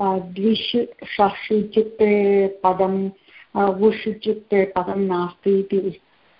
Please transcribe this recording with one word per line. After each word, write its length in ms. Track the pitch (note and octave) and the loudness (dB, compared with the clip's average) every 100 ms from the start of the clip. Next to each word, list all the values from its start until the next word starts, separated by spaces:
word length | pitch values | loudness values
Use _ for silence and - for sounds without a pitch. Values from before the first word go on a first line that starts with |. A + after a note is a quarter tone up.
आ, 160 | G3 F#3+ | -2 -2
द्विष्, 600 | F3+ F#3 G#3+ G#3+ - A#3+ A#3+ - - | -4 -2 0 0 0 -2 -4 -8 -6
शश् 460 | - G3+ - - | 0 0 0 -2
इत्युक्ते 960 | G#3+ G#3 G#3+ G#3+ - G#3+ G#3 G3+ G3+ G3 | -2 0 0 0 2 2 4 4 4 2
पदं, 640 | - F#3 F#3 F#3+ F#3+ G3 - _ - _ G3+ | 0 0 2 0 0 -4 -8 _ -20 _ 0
आ, 120 | G3+ | 0
उष् 400 | F#3+ G#3+ G#3+ A3 | 4 2 2 -4
इत्युक्ते 640 | G#3 A3 G#3+ - G3+ F#3+ F3+ | -6 -4 -6 0 0 0 -2
पदं 220 | F#3 G3 | -4 -2
नास्ति 600 | G3 F3+ F3 - G3+ G3 | -2 -2 -4 -4 0 0
इति? 400 | G3 G3 F#3+ - _ _ _ | 0 -2 -2 -8 _ _ _